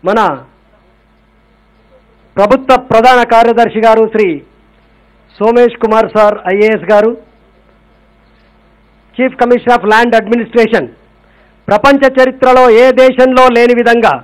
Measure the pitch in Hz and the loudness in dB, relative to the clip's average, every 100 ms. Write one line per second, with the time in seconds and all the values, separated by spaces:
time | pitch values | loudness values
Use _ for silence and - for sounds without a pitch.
0 | 175 220 196 139 127 _ _ _ _ _ | -4 -2 -4 -6 -14 _ _ _ _ _
1 | _ _ _ _ _ _ _ _ _ _ | _ _ _ _ _ _ _ _ _ _
2 | _ _ _ - 202 262 269 254 254 220 | _ _ _ -4 0 0 0 -2 0 0
3 | 240 254 233 226 233 233 226 220 226 220 | 2 2 2 0 2 0 -2 0 0 2
4 | 220 220 202 147 - _ _ _ _ _ | 0 -2 -4 -6 -12 _ _ _ _ _
5 | _ _ _ _ 208 240 240 233 220 220 | _ _ _ _ -2 0 0 -2 -4 -2
6 | 220 214 208 208 180 196 214 220 160 208 | -2 0 0 -2 -6 -2 -2 -2 -2 0
7 | 220 247 _ _ _ _ _ _ _ _ | 0 -4 _ _ _ _ _ _ _ _
8 | _ _ _ _ _ _ _ _ _ _ | _ _ _ _ _ _ _ _ _ _
9 | _ - 254 254 240 247 - 240 226 214 | _ -6 -6 -4 -2 -2 0 -2 0 0
10 | 240 226 214 233 226 240 220 220 123 - | 0 -2 -2 -6 -4 -2 -2 -2 -6 -16
11 | _ _ _ _ _ _ - 202 277 277 | _ _ _ _ _ _ -6 -2 0 2
12 | 269 262 262 262 254 254 254 226 254 254 | 0 0 -2 0 0 2 4 4 2 2
13 | 262 254 254 254 254 233 240 240 233 233 | 0 2 0 2 2 2 0 0 0 0
14 | 220 135 | 0 -4